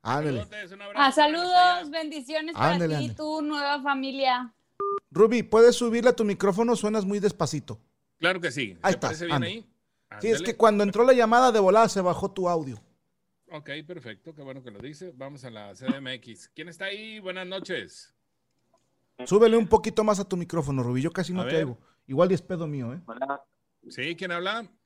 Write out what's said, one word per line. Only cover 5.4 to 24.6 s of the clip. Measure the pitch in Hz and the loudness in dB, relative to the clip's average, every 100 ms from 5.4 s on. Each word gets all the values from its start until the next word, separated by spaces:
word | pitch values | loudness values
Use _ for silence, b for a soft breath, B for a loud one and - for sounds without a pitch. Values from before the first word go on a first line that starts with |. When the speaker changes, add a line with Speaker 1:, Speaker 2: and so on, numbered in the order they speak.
Speaker 1:
¿puedes | - 220 233 - | 2 6 8 6
subirle | 240 226 247 | -2 2 2
a | 247 | 2
tu | |
micrófono? | 214 185 196 185 233 233 | 0 2 0 2 0 0
Suenas | 208 220 190 | 0 -2 -2
muy | 208 | 0
despacito. | 196 - 160 151 - 107 _ _ _ _ | -2 -2 -4 -4 -8 -18 _ _ _ _
Speaker 2:
Claro | 170 185 | -2 0
que | 165 | -4
sí. | 147 110 - | -4 -8 -2
Speaker 1:
Ahí | |
Speaker 2:
¿Te | 190 | -2
Speaker 1:
está, | 185 - | 0 -4
Speaker 2:
parece | 156 170 | -4 -2
bien | 147 | -2
Speaker 1:
ándale. | 170 | -2
Speaker 2:
ahí? | 220 - _ _ _ _ 104 | -8 -16 _ _ _ _ -6
Speaker 1:
Sí, | 220 | -2
es | 214 | 0
Speaker 2:
Ándale. | 185 | -2
Speaker 1:
que | - | 4
cuando | 220 208 | 4 4
entró | 202 208 | 0 4
la | 247 | 6
llamada | 254 220 233 262 | 6 6 6 6
de | 220 | 6
volada | 190 214 226 | 6 6 4
se | 202 | 2
bajó | 180 165 196 | -2 -2 -4
tu | 190 175 | -4 -2
audio. | 170 139 110 _ _ _ _ _ _ _ | -2 -4 -12 _ _ _ _ _ _ _
Speaker 2:
Ok, | 151 147 143 156 | -18 -14 -14 -12
perfecto. | 165 117 101 - 151 | -16 -16 -18 -20 -18
Qué | |
bueno | 135 135 | -16 -16
que | 123 | -18
lo | 101 | -16
dice. | 127 151 185 127 | -18 -16 -18 -16
Vamos | 135 143 127 | -16 -14 -16
a | |
la | 110 101 | -16 -18
C | 92 131 | -12 -8
D | 139 | -8
M | 131 127 | -8 -12
X. | 120 107 - | -14 -20 -20
¿Quién | - 165 | -18 -18
está | 156 196 | -12 -10
ahí? | 202 220 214 | -10 -14 -14
Buenas | 185 185 180 | -12 -10 -10
noches. | 190 185 160 92 - - _ _ _ _ _ _ _ _ _ _ - 123 | -10 -8 -8 -10 -18 -20 _ _ _ _ _ _ _ _ _ _ -16 0
Speaker 1:
Súbele | 196 226 226 | 6 6 6
un | 214 | 4
poquito | 220 220 - | 2 2 0
más | 214 202 | 0 0
a | 196 | -2
tu | 180 | -6
micrófono, | 170 165 139 135 | -4 -4 -2 -2
Ruby. | 120 127 | -2 -2
Yo | 156 | -2
casi | 180 165 | -4 -4
no | 180 | -4
Speaker 2:
A | 123 | -2
Speaker 1:
te | 160 | 0
Speaker 2:
ver. | 135 | -2
Speaker 1:
oigo. | 113 _ _ - | -6 _ _ -6
Igual | 135 180 | 0 2
y | 190 | 2
es | |
pedo | - 185 160 | -2 -8 -6
mío, | 143 117 | -6 -8
¿eh? | 156 139 | -10 -14
Speaker 4:
Hola. | 117 135 139 _ _ _ _ - | -10 -6 -6 _ _ _ _ -18
Speaker 2:
Sí, | - 139 170 | -8 -8 -6
¿quién | 185 | -6
habla? | 175 185 226 | -4 -4 -6